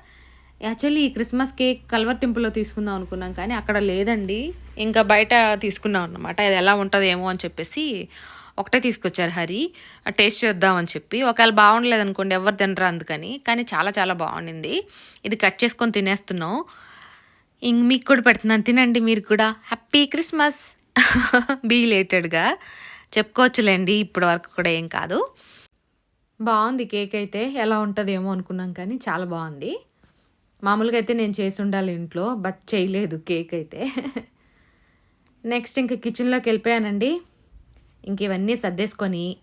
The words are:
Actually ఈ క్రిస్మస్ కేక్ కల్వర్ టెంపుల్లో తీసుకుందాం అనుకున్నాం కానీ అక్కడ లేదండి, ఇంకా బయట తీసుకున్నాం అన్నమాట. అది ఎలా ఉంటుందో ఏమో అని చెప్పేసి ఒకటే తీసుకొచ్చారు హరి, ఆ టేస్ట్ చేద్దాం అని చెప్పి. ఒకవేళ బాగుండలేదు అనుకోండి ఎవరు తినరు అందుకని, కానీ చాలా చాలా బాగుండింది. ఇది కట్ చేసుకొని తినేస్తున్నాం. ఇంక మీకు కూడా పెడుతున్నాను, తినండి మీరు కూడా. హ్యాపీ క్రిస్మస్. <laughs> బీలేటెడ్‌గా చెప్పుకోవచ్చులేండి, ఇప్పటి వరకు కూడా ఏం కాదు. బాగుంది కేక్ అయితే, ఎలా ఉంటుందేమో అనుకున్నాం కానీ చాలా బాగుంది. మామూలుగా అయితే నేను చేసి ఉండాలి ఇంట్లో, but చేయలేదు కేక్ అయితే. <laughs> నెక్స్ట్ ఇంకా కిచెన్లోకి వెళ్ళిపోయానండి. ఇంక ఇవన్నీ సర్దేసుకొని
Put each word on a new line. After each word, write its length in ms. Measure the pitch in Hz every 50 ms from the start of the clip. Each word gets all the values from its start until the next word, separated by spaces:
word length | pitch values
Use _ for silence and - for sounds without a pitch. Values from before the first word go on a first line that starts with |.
| - _ - - - - - - _ _ _ _ - 214
Actually 280 | 226 220 - 294 294
ఈ 120 | 302 294 254
క్రిస్మస్ 440 | 262 214 233 - - 254 269 262 -
కేక్ 380 | - 254 254 254 247 - -
కల్వర్ 260 | - 226 220 226 254
టెంపుల్లో 340 | 226 - 247 226 233 233 220
తీసుకుందాం 440 | 220 226 214 214 - - 208 208 196
అనుకున్నాం 380 | 190 185 175 190 185 185 185 185
కానీ 220 | 175 180 214 247
అక్కడ 240 | 220 214 - 214 202
లేదండి, 760 | 208 196 180 190 202 214 233 214 196 185 196 214 262 320 359 - - - - -
ఇంకా 240 | 214 220 214 220 214
బయట 260 | 202 214 208 220 214 247
తీసుకున్నాం 680 | 240 226 214 214 202 208 208 190 - - 214 202 190 175
అన్నమాట. 380 | 165 175 175 170 165 175 -
అది 140 | 208 202 196
ఎలా 200 | 185 180 196 202
ఉంటుందో 300 | 202 196 196 190 202 196
ఏమో 240 | 190 180 180 185 185
అని 100 | 185 185 -
చెప్పేసి 640 | 170 - - 170 - - 294 311 302 240 185 175 - - - - - - - - - _ -
ఒకటే 220 | 202 - - 254
తీసుకొచ్చారు 500 | 254 247 214 - - 185 - - 180 170
హరి, 420 | 170 175 170 165 180 220 311 359 - - - - - - _
ఆ 40 | -
టేస్ట్ 340 | 208 - 208 208 - - -
చేద్దాం 300 | 220 208 175 180 190 185
అని 120 | 175 175
చెప్పి. 360 | 165 - 151 - _ - 233 269
ఒకవేళ 280 | 247 233 - 226 226
బాగుండలేదు 500 | 214 214 208 208 214 233 240 247 233 220
అనుకోండి 340 | 208 196 196 - 190 196 190
ఎవరు 200 | 185 185 202 202
తినరు 300 | 190 196 190 190 180 185
అందుకని, 560 | 180 170 170 165 - 160 156 160 185 247 277 -
కానీ 160 | - 233 233 240
చాలా 300 | 240 202 160 165 196 196 214
చాలా 160 | 190 185 180
బాగుండింది. 720 | 175 165 156 - 160 170 165 160 160 160 - - 359 415 - - - - - - - _
ఇది 120 | 208 220
కట్ 280 | 220 - 190 190 - 240
చేసుకొని 280 | 240 233 - 240 233 214
తినేస్తున్నాం. 720 | 208 196 190 196 196 202 - 180 180 165 165 202 277 370 - - - - - - - - - - - _ _ _ _ _ _ _ _ -
ఇంక 220 | 240 233 233 240
మీకు 200 | 240 262 254 254
కూడా 180 | - 277 262 226
పెడుతున్నాను, 400 | 254 226 - - 214 220 214 214
తినండి 380 | 247 240 254 254 240 233 240
మీరు 200 | 226 226 226 214
కూడా. 280 | 202 - 214 208 220 220
హ్యాపీ 580 | 220 - - - 226 - _ _ - 294 294
క్రిస్మస్. 720 | 277 - 294 330 - - 311 294 294 285 - - - - - _ _ _
<laughs> 640 | - - - - 247 240 - - 247 240 - 277 269 -
బీలేటెడ్‌గా 920 | 226 233 240 233 233 214 196 190 190 - 185 170 170 165 165 170 233 330 - - - - - - - - - - _ - 220
చెప్పుకోవచ్చులేండి, 760 | 214 214 _ - 254 247 247 - 226 202 190 180 190 180 208
ఇప్పటి 340 | 208 214 170 - 185 180
వరకు 300 | 175 170 175 - - -
కూడా 140 | - 180 175
ఏం 180 | 165 165 165 165
కాదు. 420 | - - - 165 185 277 466 554 - - - - - - - - _ _ _ _ _ _ _ _ _ _ _ _ _ _
బాగుంది 440 | 220 226 226 214 214 233 254 262 240
కేక్ 300 | - - 208 202 196 202
అయితే, 360 | 214 208 196 - 202 226 262
ఎలా 280 | 277 269 220 214 220 214
ఉంటుందేమో 540 | 214 208 196 208 208 196 196 185 185 196 190
అనుకున్నాం 400 | 185 180 - 185 185 185 185 175
కానీ 240 | 180 180 196 240
చాలా 280 | 262 - 214 170 170 185
బాగుంది. 600 | 175 170 165 160 160 151 139 143 214 339 494 - _ _ _ _ _ _ _ _ _ _ _ _ _ _ _ -
మామూలుగా 320 | 196 208 214 220 233 233
అయితే 180 | 233 220 - 240
నేను 200 | 233 226 208 202 -
చేసి 220 | 202 196 196 - 202
ఉండాలి 320 | 202 196 196 190 190 175
ఇంట్లో, 400 | 170 170 165 - 170 185 226 254
but 400 | 220 180 190 190 - _ - -
చేయలేదు 420 | 202 180 190 190 196 208 170 160
కేక్ 380 | 156 160 - 180 165 170 165 -
అయితే. 360 | 165 156 160 - 156 226 269 269
<laughs> 1500 | 262 262 277 - 233 220 - _ _ _ _ _ _ _ _ _ _ _ _ _ _ _ _ _ _ _ - _ _ _
నెక్స్ట్ 340 | 233 240 240 233 - - 269
ఇంకా 160 | 262 226 254
కిచెన్లోకి 540 | - - 233 233 - 247 247 254 254 247 226
వెళ్ళిపోయానండి. 720 | 220 220 220 226 233 226 214 208 202 202 208 262 330 349 339 _ _ _ _ _ _ - - _ _ _ _ _ _ _ -
ఇంక 180 | - 196 190 214
ఇవన్నీ 340 | 202 190 180 190 208 233
సర్దేసుకొని 800 | 240 233 190 180 170 208 208 - - 208 190 185 170 170 180 180 -